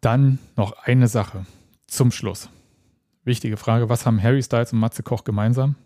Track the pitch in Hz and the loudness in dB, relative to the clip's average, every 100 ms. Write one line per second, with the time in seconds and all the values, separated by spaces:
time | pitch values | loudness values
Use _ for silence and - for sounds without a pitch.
0 | 123 123 139 135 - - 101 - - 127 | 2 4 4 2 -4 -4 -4 -4 0 4
1 | 123 110 95 98 92 - _ _ _ - | 4 2 -4 -8 -14 -20 _ _ _ 0
2 | 123 - 110 90 - _ _ _ _ _ | 0 2 -6 -8 -14 _ _ _ _ _
3 | _ _ - 123 117 107 - 117 117 123 | _ _ -4 -4 -4 -6 0 0 2 0
4 | - 110 107 135 123 117 117 113 113 - | 0 0 2 0 0 -2 0 0 -2 -4
5 | - 120 - 104 107 120 135 143 | -6 -6 -4 -2 0 0 0 -2